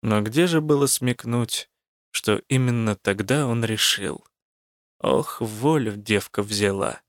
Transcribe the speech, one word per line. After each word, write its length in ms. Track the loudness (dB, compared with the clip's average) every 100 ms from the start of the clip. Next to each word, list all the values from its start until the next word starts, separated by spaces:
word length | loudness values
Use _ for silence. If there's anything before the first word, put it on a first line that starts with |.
Но 200 | 2 0
где 260 | 0 2 2
же 140 | 2
было 260 | 2 2 2
смекнуть, 800 | 0 -2 -2 -2 -2 -2 -4 -8 _ _ _ _
что 300 | -6 0 0 2
именно 480 | 0 2 2 0 0
тогда 520 | 0 -2 0 0 0
он 180 | 0 -2
решил: 580 | 0 0 0 -4 -8 _ _ _ _ _ _ _ _
«Ох, 420 | 0 2 0 -6
волю 540 | -8 -2 0 0 0 -6
девка 460 | 0 0 0 -6
взяла 600 | -4 0 0 2 -2 -6